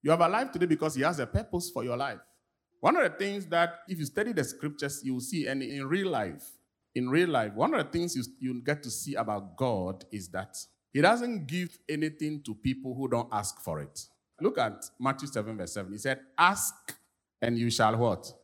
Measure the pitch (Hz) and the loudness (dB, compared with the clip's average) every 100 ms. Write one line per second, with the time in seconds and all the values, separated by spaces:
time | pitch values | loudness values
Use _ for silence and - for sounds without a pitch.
0 | 143 170 170 214 262 - 175 156 156 139 | 4 6 6 4 0 0 2 4 2 2
1 | 147 160 123 - 226 180 175 - 123 120 | 0 2 -2 -2 -2 -4 -4 -4 -4 -2
2 | 139 104 _ _ _ _ _ _ - 330 | -4 -6 _ _ _ _ _ _ 4 4
3 | 170 - 196 202 170 170 170 - - 175 | 2 0 -4 -4 0 2 2 0 -10 -6
4 | 147 - 220 185 127 - 151 147 143 143 | -2 -2 0 0 -2 -4 -8 -4 -6 -4
5 | 131 127 123 165 131 135 120 139 135 185 | -4 -4 -4 -4 -2 -2 -4 -6 -2 0
6 | 190 135 98 73 - - _ _ _ - | 0 0 -2 -6 -16 -20 _ _ _ -4
7 | 123 151 175 139 107 104 196 277 151 170 | 2 4 6 4 2 2 2 2 0 -2
8 | 170 170 117 - 127 123 131 147 131 - | -2 -2 -6 -6 -6 -4 -2 -2 -4 -8
9 | 143 - 110 104 95 85 131 104 92 95 | -4 -2 -2 -2 -6 -2 0 2 -2 -6
10 | - 104 87 92 - - - _ _ 139 | -10 -10 -6 -8 -8 -12 -16 _ _ 4
11 | 170 240 240 220 139 175 175 - - 151 | 6 6 0 -4 -4 -6 -6 -10 -6 -2
12 | 156 151 151 151 131 107 131 135 127 127 | -2 -2 -6 -6 -8 -4 -2 -2 -4 -4
13 | 131 120 117 107 98 - - 76 73 - | 0 0 0 -2 -2 -6 -6 -6 -6 -12
14 | - _ _ _ 185 - 113 104 - _ | -18 _ _ _ 0 2 -2 -2 -14 _
15 | 131 135 143 113 104 107 85 104 92 104 | -2 0 -4 -4 -4 -6 -6 -6 -8 -6
16 | 135 131 - - 175 202 - - - - | -4 -4 -6 4 4 4 -4 -6 -16 -16
17 | _ _ _ _ 117 120 117 113 110 113 | _ _ _ _ 0 2 2 4 4 4
18 | 120 - - - | 2 0 -6 -18